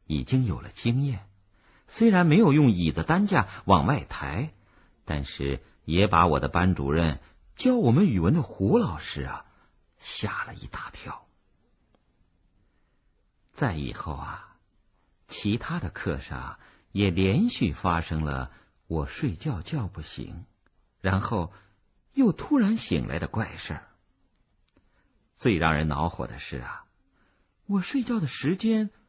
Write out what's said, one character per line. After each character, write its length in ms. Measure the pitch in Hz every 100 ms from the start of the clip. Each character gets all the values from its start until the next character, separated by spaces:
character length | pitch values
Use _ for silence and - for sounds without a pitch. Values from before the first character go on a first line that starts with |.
| -
已 180 | 76
经 220 | 64 131 123
有 160 | 64
了 80 | -
经 340 | - 117 123 143
验， 220 | 107 - _ _ _ _ _ _
虽 240 | - 226
然 160 | 185 175
没 100 | 165
有 160 | 196
用 160 | 143 139
椅 220 | 90 80
子 100 | 80
担 240 | 80 175 202
架 220 | 165 98 - -
往 220 | 92 80
外 160 | 139
抬， 500 | 73 - 69 82 151 - _ _ _ _ -
但 200 | 76 69
是 380 | - 69 65 - _ -
也 200 | 82 101
把 220 | 85 87
我 120 | 71
的 100 | 73
班 260 | 85 92 87
主 160 | 69
任 280 | 78 82 69 - _ _ -
教 200 | 254 247
我 160 | 139
们 140 | 127 196
语 140 | 98
文 160 | 82 165
的 80 |
胡 340 | 120 - 95 233
老 220 | 165 76
师 240 | - 71
啊， 240 | 65 - - _ _ _ _ _
吓 460 | - - 107 -
了 100 | -
一 140 | - -
大 240 | - -
跳。 340 | - - - _ _ _ _ _ _ _ _ _ _ _ _ _ _ _ _ _ _ _ _ _ _ _
再 200 | - 135
以 180 | 80 65
后 220 | - -
啊， 420 | 69 - - - _ _ _ _ _ _ _ -
其 300 | - 104 113
他 220 | - 170
的 100 | 80
课 300 | - 101 69
上 400 | - 65 64 - - _ _
也 180 | 95 101
连 400 | 85 95 120 240
续 240 | - 98
发 280 | 73 92 85
生 220 | - 80
了 280 | 76 67 64 - _ _ -
我 180 | 80 69
睡 300 | - 139 80
觉 260 | 156 95
觉 260 | - 156 98
不 140 | 82
醒， 440 | 80 - 58 85 - _ _ _ _ _
然 220 | 95 95
后 320 | 101 107 85 - _ _ _ _ _
又 180 | - 240
突 260 | - - 285
然 180 | 202 226
醒 320 | - 78 55
来 120 | 76
的 80 | -
怪 280 | 110 - -
事 200 | - -
儿。 120 | - _ _ _ _ _ _ _ _ _ _ _ _ _ _ -
最 220 | 131 87
让 180 | 80 76
人 120 | 78
恼 220 | 69 85
火 160 | - -
的 140 | 65
是 180 | - 67
啊， 280 | 60 - - _ _ _ _ _ _ _ -
我 140 | 202
睡 200 | 180 277
觉 180 | 233 233
的 60 | 151
时 300 | - 135 190
间 340 | 220 220 214 _